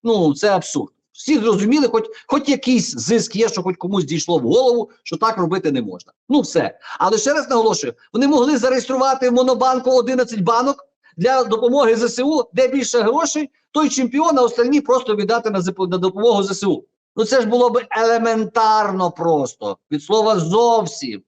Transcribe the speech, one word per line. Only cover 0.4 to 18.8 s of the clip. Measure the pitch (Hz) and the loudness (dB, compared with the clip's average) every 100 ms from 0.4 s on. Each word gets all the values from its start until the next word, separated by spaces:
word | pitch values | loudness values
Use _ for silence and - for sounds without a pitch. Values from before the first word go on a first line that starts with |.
| 208 | 2
абсурд. | 190 - 147 107 _ _ | 0 -2 -8 -8 _ _
Всі | _ - 294 | _ -2 0
зрозуміли, | 220 202 208 294 254 | 2 0 2 2 2
хоч, | 226 220 - _ | 0 -4 -12 _
хоч | 285 285 | -2 0
якийсь | 262 - 247 - | -2 2 0 0
зиск | 120 117 226 - 190 | -8 -2 -2 0 -2
є, | 220 | -2
що | 190 | -2
хоч | 185 180 | -6 -6
комусь | 180 196 | -4 -4
дійшло | 147 160 - 170 | -2 -4 -2 -2
в | |
голову, | 120 453 523 - - _ | 2 2 2 0 -4 _
що | - 170 | -12 -4
так | 226 220 | -2 0
робити | 170 185 165 | -2 -2 -2
не | 135 | -4
можна. | 107 90 - _ _ | -6 -12 -20 _ _
Ну, | 277 | 0
все. | - 170 113 - - - | 0 -2 -2 -8 -18 -2
Але | 165 214 | 0 0
ще | 254 | 0
раз | 302 254 | -2 0
наголошую, | 247 220 190 123 - _ | 0 2 0 -6 -12 _
вони | 220 277 | -2 2
могли | 294 254 285 | 4 2 2
зареєструвати | 247 254 - 262 269 262 254 | 2 0 -2 -2 0 0 2
в | |
Монобанку | 240 254 240 254 254 240 | 2 2 2 2 2 2
одинадцять | 254 233 254 240 220 | 2 2 -2 -2 -2
банок | 180 226 254 269 - _ _ - | 0 2 0 -4 -10 _ _ -2
для | 214 262 | 0 2
допомоги | 240 220 240 277 233 226 | 0 0 2 2 4 2
З | |
С | 233 - | 0 -2
У, | 269 311 233 | -2 0 -2
де | 180 254 | -4 -2
більше | 269 233 240 | -4 0 0
грошей, | 214 277 330 302 285 _ _ | 2 0 -2 -4 -6 _ _
той | 294 311 | -2 0
чемпіон, | - 247 262 330 285 | 0 -2 0 2 2
а | |
остальні | 233 233 240 285 | 2 2 2 0
просто | 285 254 247 208 | 2 0 0 -2
віддати | 196 233 226 | 0 -2 -2
на | 196 | -4
зап-, | 180 185 185 | -4 -4 -4
на | 185 | -2
допомогу | 185 190 226 208 | -2 0 2 2
З | 190 | 0
С | 190 | -4
У. | 202 160 - _ _ - | -2 -2 -6 _ _ -4
Ну, | |
це | 220 262 | 0 2
ж | 214 | 2
було | 240 247 | 2 2
б | 233 233 220 | 0 -2 -2
елементарно | 226 233 226 220 220 - 220 214 | 0 2 0 -2 -2 0 2 2